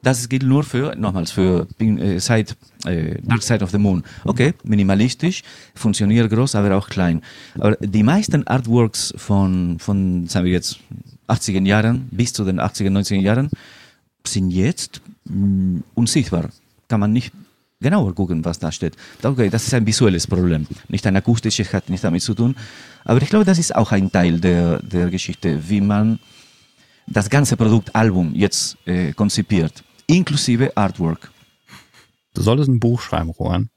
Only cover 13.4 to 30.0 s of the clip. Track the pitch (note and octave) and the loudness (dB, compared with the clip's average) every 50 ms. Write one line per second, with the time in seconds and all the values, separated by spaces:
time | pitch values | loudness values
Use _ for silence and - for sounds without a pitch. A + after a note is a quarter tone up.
13.4 | C#3 D3 - - - - - - - - _ _ _ _ _ _ _ - - G#2 | 0 -2 -4 -8 -10 -20 -20 -20 -20 -20 _ _ _ _ _ _ _ -6 -4 -2
14.4 | F#2 F#2 F2 F#2 F#2+ B2+ F3+ - - - - - _ - - _ _ - - F#2+ | -2 0 0 0 0 0 0 -4 -8 -12 -14 -20 _ -20 -20 _ _ -8 -4 -2
15.4 | G2 G2 G2 F#2+ F#2 F#2 F2+ E2 - _ _ - A#2+ A2+ - - A#2+ - - E2 | 0 2 2 2 0 0 -2 -4 -6 _ _ -2 -2 0 2 0 0 0 -2 -4
16.4 | D#2+ - - _ _ _ _ _ _ _ - G#2+ G2+ G#2 G#2+ B2 B2+ - _ - | -4 -4 -10 _ _ _ _ _ _ _ -2 0 2 2 2 0 -2 -4 _ -20
17.4 | - _ _ _ _ _ _ _ - C3+ F3+ G#3 C#3+ G2 F2 - G2 F2 F2+ D#2+ | -20 _ _ _ _ _ _ _ -2 0 2 2 2 0 0 -2 -2 -2 0 -2
18.4 | D#2+ E2+ E2+ - - D#2+ D2 - - E2 - - - - - - - A#2 C#3 B2+ | -2 -4 -4 -4 -4 -6 -6 -4 -6 -6 -6 -8 -20 -20 -20 -6 -4 -2 0 2
19.4 | A#2 G2 F2 A2+ - - - B2 A2 G2+ A2 - - G#2+ F#2 E2+ - - - F2+ | 0 0 0 -2 -2 0 0 0 2 0 2 4 4 2 2 2 -2 -2 0 0
20.4 | F2+ F2+ E2 D#2 D2+ - - - - - - G#2 - G#2+ F#2+ F#2+ - - A#2+ A2 | 2 2 2 0 -2 -6 -10 -16 -10 -6 -6 -2 0 0 0 2 2 2 0 0
21.4 | - A2 G#2+ - G#2 - - G2 - - F#2 F#2 - F#2 E2 F2 - - G#2+ G2 | 0 -2 -2 -2 -4 -2 -2 -4 -2 -4 -6 -2 -2 -2 -2 -2 -2 -2 -2 0
22.4 | A#2 A#2+ C3+ - A2 - - - - - - - _ - A2 B2+ C#3+ C#3+ - G#3+ | 0 0 0 -2 -10 -18 -20 -20 -20 -20 -20 -14 _ 0 2 2 2 2 2 2
23.4 | G#3+ F3+ F#3+ E3 E3 - - - A2+ - - G2 F#2+ F#2 - G2 F2+ F2 E2 E2+ | 4 4 2 2 0 0 0 0 0 2 2 0 0 2 2 2 2 2 2 2
24.4 | E2+ F#2 F2 F2 F2 E2+ E2+ - - - - F2+ F2 F2 F2 F#2 - - F2+ - | 2 2 2 2 2 2 0 -2 -4 -4 -2 -2 -2 -2 -2 -4 -6 -8 -10 -6
25.4 | - F2+ D#2 D2 D#2 E2 G#2 G#2 G2 G2+ G#2 G2+ G#2+ A2 A2+ - _ _ _ - | -4 -2 -2 -2 -2 -2 0 0 2 2 2 2 2 2 0 -2 _ _ _ -20
26.4 | - _ _ _ _ _ _ _ _ _ _ _ _ - - G#2+ G2+ G#2 - C#3+ | -20 _ _ _ _ _ _ _ _ _ _ _ _ -4 -2 -2 -2 2 2 2
27.4 | D3 - B2 - A2+ G#2+ G#2+ A2+ - - - A2 A2 A2+ F#2 F#2 F2+ D#2+ - - | 2 2 0 2 4 4 4 4 2 0 0 2 2 2 2 2 0 0 0 0
28.4 | G2+ G2 - - - - - _ _ - F2+ F2+ F2+ D2 C#2+ - G#2 G2+ - - | 0 0 0 -2 -6 -6 -8 _ _ -4 -2 -2 -2 -2 -2 -2 -2 -2 0 -2
29.4 | G2 _ G#2 F#2 E2 D#2 - - - _ _ _ | -2 _ 0 0 0 0 -4 -8 -20 _ _ _